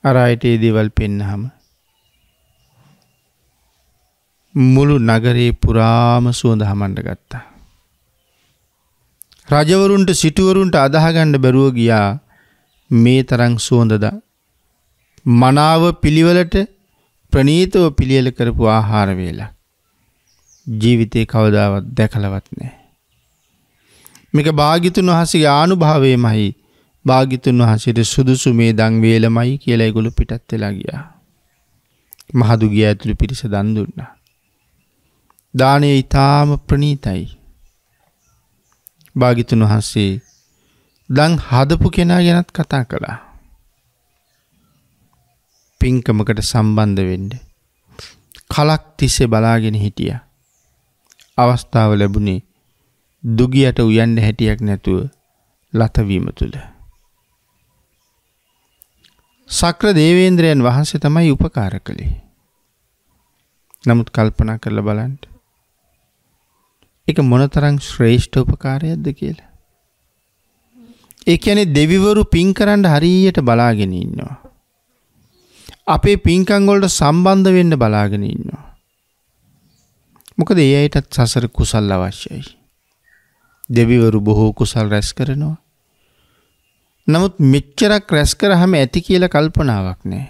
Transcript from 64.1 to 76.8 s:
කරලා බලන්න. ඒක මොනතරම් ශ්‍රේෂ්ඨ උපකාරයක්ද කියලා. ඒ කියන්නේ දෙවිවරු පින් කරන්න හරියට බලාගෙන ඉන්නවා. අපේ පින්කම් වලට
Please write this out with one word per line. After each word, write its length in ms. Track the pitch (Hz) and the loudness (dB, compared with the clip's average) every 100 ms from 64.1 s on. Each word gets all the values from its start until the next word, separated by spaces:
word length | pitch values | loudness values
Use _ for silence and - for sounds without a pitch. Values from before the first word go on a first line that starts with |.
| - 110 - 110 110 | -2 -2 -2 -4 -4
කරලා 280 | 113 107 104 | -6 -4 -4
බලන්න. 300 | 107 123 139 - - _ _ _ _ _ _ _ _ _ _ _ _ _ _ _ _ - | -4 -6 -10 -18 -20 _ _ _ _ _ _ _ _ _ _ _ _ _ _ _ _ -6
ඒක 120 | 151 | 0
මොනතරම් 560 | 135 123 139 - 147 143 | 2 2 0 0 0 -2
ශ්‍රේෂ්ඨ 580 | - - 117 123 - 135 | -6 -2 2 2 0 -2
උපකාරයක්ද 720 | 123 - 139 139 160 160 143 | -2 -4 -4 -6 -6 -6 -8
කියලා. 400 | 139 143 160 _ _ _ _ _ _ _ _ _ _ _ _ _ 247 233 _ _ _ | -8 -10 -10 _ _ _ _ _ _ _ _ _ _ _ _ _ _ -20 _ _ _
ඒ 160 | - 170 | -2 0
කියන්නේ 360 | - 202 190 | 0 0 0
දෙවිවරු 520 | 143 156 190 202 214 214 | 2 2 2 2 0 0
පින් 280 | 170 185 | 0 0
කරන්න 320 | 190 208 208 190 | 2 0 2 2
හරියට 540 | 147 165 185 190 180 | 2 2 4 2 2
බලාගෙන 520 | 123 117 120 107 98 | 0 2 2 0 -2
ඉන්නවා. 420 | 90 87 - 92 131 - _ _ _ _ _ _ _ _ _ _ _ - - | -4 -8 -8 -12 -16 -20 _ _ _ _ _ _ _ _ _ _ _ -20 -14
අපේ 340 | - 156 202 202 | -4 0 2 2
පින්කම් 460 | - 180 185 202 202 | 2 0 2 2 2
වලට 260 | 202 | 2